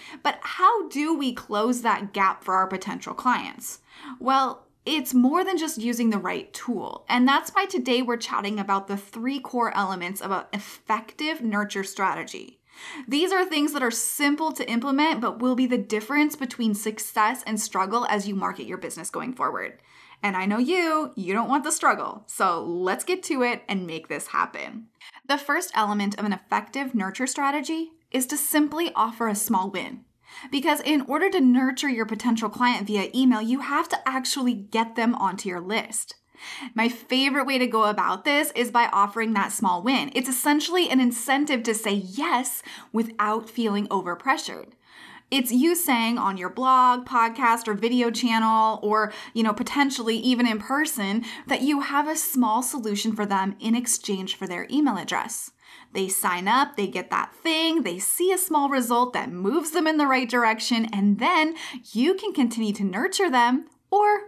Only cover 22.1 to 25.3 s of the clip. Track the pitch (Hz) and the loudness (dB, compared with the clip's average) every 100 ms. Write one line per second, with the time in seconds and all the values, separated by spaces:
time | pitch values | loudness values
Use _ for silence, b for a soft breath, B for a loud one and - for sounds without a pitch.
22.1 | 208 - - 190 165 165 175 185 196 - | -10 -12 0 0 0 -2 -2 0 -2 -2
23.1 | 370 - 277 240 233 - 190 175 160 - | -4 -2 0 0 -2 -4 -6 -4 -8 -8
24.1 | 151 - - 87 - 65 - - _ B | -10 -4 -2 -2 -4 -12 -12 -16 _ B
25.1 | B - | B -4